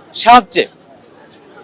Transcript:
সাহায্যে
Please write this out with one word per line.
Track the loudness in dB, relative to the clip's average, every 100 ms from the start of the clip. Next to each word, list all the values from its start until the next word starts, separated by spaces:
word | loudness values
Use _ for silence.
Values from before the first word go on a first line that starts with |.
| -18
সাহায্যে | -6 2 2 0 -8 -10 _ _ -20 _ -20 -20 -20 _ -20